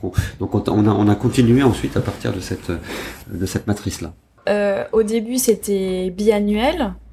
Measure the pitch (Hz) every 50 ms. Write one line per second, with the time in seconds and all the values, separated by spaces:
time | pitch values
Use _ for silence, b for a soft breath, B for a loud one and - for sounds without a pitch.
0 | - 95 - B B B B B 98 92 - 104 - - 85 104 107 107 101 95
1 | 104 104 104 - - 120 123 - 120 117 120 131 139 127 98 - - 143 - -
2 | 135 - 98 - - 117 101 95 92 - - - - - 87 80 B B B B
3 | B B B B B - - 85 95 90 - 98 - - 101 - - 101 - -
4 | 87 82 85 _ _ _ _ _ - 196 202 208 202 202 196 202 - - - 220
5 | 220 208 220 233 214 226 254 262 254 - 214 190 - - 202 196 190 185 185 185
6 | 185 185 180 185 208 214 208 208 208 202 208 208 226 285 330 349 262 196 180 -
7 | - -